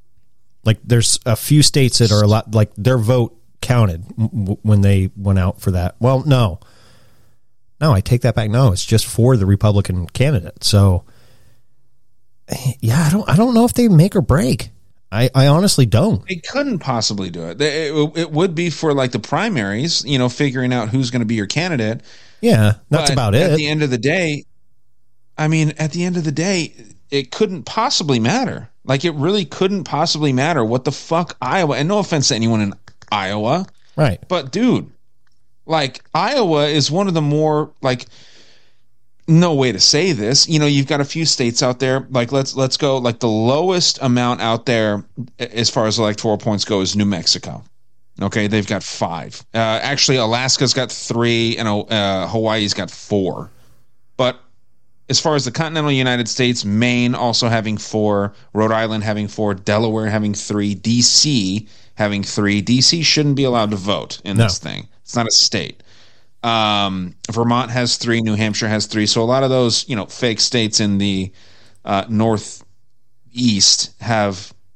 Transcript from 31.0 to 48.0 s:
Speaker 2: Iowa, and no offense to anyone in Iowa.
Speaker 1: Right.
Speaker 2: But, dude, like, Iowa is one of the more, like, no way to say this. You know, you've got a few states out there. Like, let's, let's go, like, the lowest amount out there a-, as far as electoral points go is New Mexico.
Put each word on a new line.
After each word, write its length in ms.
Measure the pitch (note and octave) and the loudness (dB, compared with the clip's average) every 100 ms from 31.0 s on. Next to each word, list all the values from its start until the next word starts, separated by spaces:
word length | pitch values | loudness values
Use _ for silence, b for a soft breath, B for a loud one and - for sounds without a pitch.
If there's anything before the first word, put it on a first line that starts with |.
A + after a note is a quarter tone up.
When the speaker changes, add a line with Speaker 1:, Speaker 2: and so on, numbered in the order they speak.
| - E3 E3+ - | -4 -2 -2 -6
Speaker 2:
Iowa, 340 | B2+ F#3+ D#3 B2 | -2 0 0 0
and 100 | D#3+ | 0
no 120 | G#3 | 0
offense 300 | - D#3 - | 0 0 0
to 60 | A2+ | 0
anyone 260 | A2+ A2 | 0 0
in 120 | G2+ - - - - | -2 -6 -20 -20 -6
Iowa. 540 | G#2 F#2+ G#2 A2 F3 F#3+ - - - | -4 -2 -4 -2 -2 -4 -14 -12 -2
Speaker 1:
Right. 220 | C#3 F2 - | 0 0 -4
Speaker 2:
But, 240 | F3+ C3+ | -6 -4
dude, 380 | G3 B3 A#2 - - - - - - - - - | 0 2 0 -4 -20 -20 -20 -20 -20 -20 -20 -4
like, 380 | D#3+ C3+ - - D#3+ | -2 -2 -8 -6 -2
Iowa 520 | G#3+ C#4+ F#3 D3+ D3 | 0 0 2 2 2
is 220 | D3+ C3+ | 0 0
one 180 | E3+ G3+ | -2 0
of 40 | |
the 80 | E3 | 0
more, 520 | D3 D3 D#3 D3+ D3+ - | 0 0 0 0 -4 -4
like, 240 | C3+ B2 - b b b b b b b - - - - - | -4 -4 -8 b b b b b b b -20 -20 -20 -14 2
no 260 | D#3+ F3 | 4 4
way 180 | C#3+ B2+ | 2 0
to 80 | F#2+ | 2
say 320 | - D3 F#3 | 2 2 2
this. 360 | A2+ G#2 C#3+ - | 0 0 0 2
You 80 | D#3 | 2
know, 60 | D3 | 2
you've 220 | C#3 C3+ | 2 2
got 120 | D3 | -2
a 60 | C#3+ | -2
few 200 | D#3+ D#3 | -2 -2
states 360 | - A#2+ A#2+ | 0 -2 0
out 180 | B2+ B2 | -2 0
there. 280 | C3+ C3+ - | 0 -2 -2
Like, 220 | B2+ A#2+ | -4 0
let's, 240 | C#3 C3 C3 | -2 -2 -2
let's 200 | C3 - | -2 0
go, 200 | D3 C3+ | 0 0
like, 220 | B2 A2 | -2 -2
the 80 | A#2+ | -2
lowest 680 | A2 A#2 D3 F#3 F3+ - - | 2 2 2 0 0 0 0
amount 400 | C3 B2 B2 B2 | 0 2 0 -2
out 240 | A2+ A2+ B2+ | -2 -2 0
there 400 | A2+ G#2+ G2+ - - A#2+ - | 0 0 -2 -6 -16 -16 -12
a-, 160 | A#2+ A2 | -8 -4
as 140 | A#2 | -2
far 160 | B2+ A2 | 0 0
as 140 | A2 | 0
electoral 400 | G#2+ G#2 A2+ G#2 | -2 -2 -2 -2
points 260 | A#2 G2+ - | -2 -4 -2
go 160 | G2+ | -2
is 140 | F#2+ G#2 | -2 0
New 100 | G2+ | 0
Mexico. 580 | F2 - F2+ - A1 - - - - | 0 0 -2 -4 -14 -18 -20 -20 -20